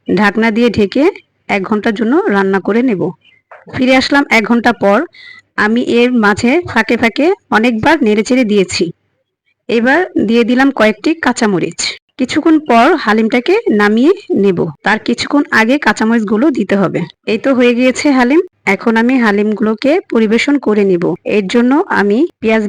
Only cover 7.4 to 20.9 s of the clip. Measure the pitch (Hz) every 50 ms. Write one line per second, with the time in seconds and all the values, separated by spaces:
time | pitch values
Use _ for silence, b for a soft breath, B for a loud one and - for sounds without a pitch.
7.4 | _ - 226 208 220 254 233 214 226 277 330 302 247 208 208 220 208 - 254 262
8.4 | 247 196 208 202 185 - - - 170 170 - _ _ _ _ _ _ _ _ _
9.4 | _ _ _ _ _ - 214 233 220 262 285 349 370 - - - 214 202 226 240
10.4 | 233 208 247 254 269 277 262 - 214 214 208 - - 302 320 330 - 254 240 -
11.4 | 233 208 190 165 160 170 175 - - - - - _ _ _ - 254 247 - 311
12.4 | 285 330 320 294 311 - 233 226 240 320 370 277 - 220 208 220 226 214 - 247
13.4 | 240 339 370 466 - 392 226 208 208 208 214 233 262 330 415 - - - 349 220
14.4 | 196 196 175 170 156 165 143 - - 196 214 214 - - 233 - - - 294 285
15.4 | 302 - - 220 220 226 277 294 - 220 208 - 226 220 233 233 214 190 226 208
16.4 | 277 330 254 254 196 - 202 196 190 151 - 156 175 - - _ _ 202 214 220
17.4 | - 277 262 247 247 240 240 240 254 262 247 - - 294 262 254 247 240 294 339
18.4 | 370 - _ _ _ - 294 - - 240 226 226 233 240 269 254 233 214 202 208
19.4 | 208 214 214 - 220 214 226 - - 262 320 403 - - - 226 220 202 226 233
20.4 | - 285 294 262 - 208 214 208 202 196